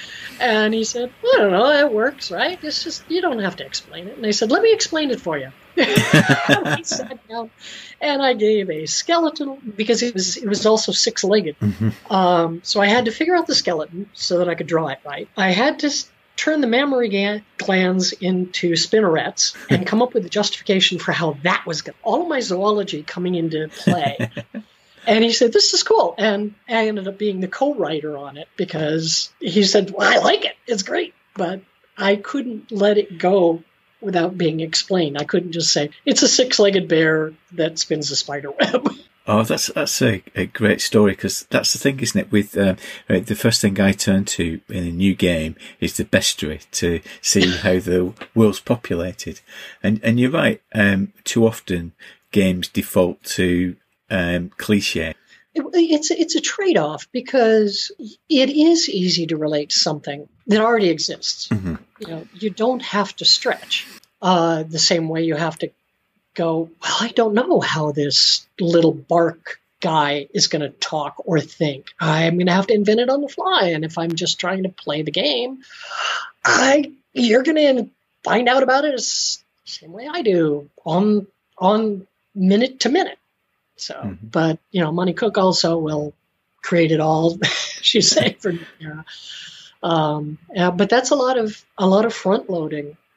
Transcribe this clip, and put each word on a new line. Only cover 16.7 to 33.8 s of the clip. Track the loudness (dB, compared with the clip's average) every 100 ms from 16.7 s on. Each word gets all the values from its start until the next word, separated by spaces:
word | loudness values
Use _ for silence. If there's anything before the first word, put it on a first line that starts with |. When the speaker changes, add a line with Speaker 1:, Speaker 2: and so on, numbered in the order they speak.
| 2 2 0 0
Speaker 1:
ga-, | 0 -2 -4 -10 -12
glands | 0 2 2 2 -2
into | -2 -2 -2 -2 -4 -2 0
spinnerets | 2 2 4 2 -2 -2 -4 -4 -2
and | 0 2
come | 0
up | 0
with | -2 -2
a |
justification | -2 -4 -4 -2 2 2 0
for | -4
how | -2 -2 -2
that | -2 -2 -4
was | -8
gonna, | -10 -10
all | -2 -2 -2
my | -4
zoology | -2 0 0 0 -2 -8
coming | -10 -6 -4 -2
into | -2 -4 -6
play. | -4 0 0 -2 -4 -8
Speaker 2:
<laughs> | -8 -14 -16 -16 _ _ _ 0
Speaker 1:
And | 4
he | 4
said, | 4 2
"This | 2 0
is | 0
cool." | 2 2 2 0
And | 0 0 -4 -10 -4
I | 0 0
ended | -2 -6
up | -4
being | -4 -2
the | -6
co-writer | -2 -2 0 -2 -4 -6 -10
on | -12 -16
it | -20 -8
because | -6 -4 -2 -2 -2 -4 -4 _
he | -2 2
said, | 4 2 0
"Well, | 0 2
I | 4
like | 4 2 -2
it. | -10 -6
It's | -6
great." | -4 -4 -6 -10 _ -6
But | -6 -6 -12 _ _ -4
I | 0 0
couldn't | -2 -8 -6 -10 -8
let | 0 2 4
it | 0 -2
go | 2 4 4 2 -6 _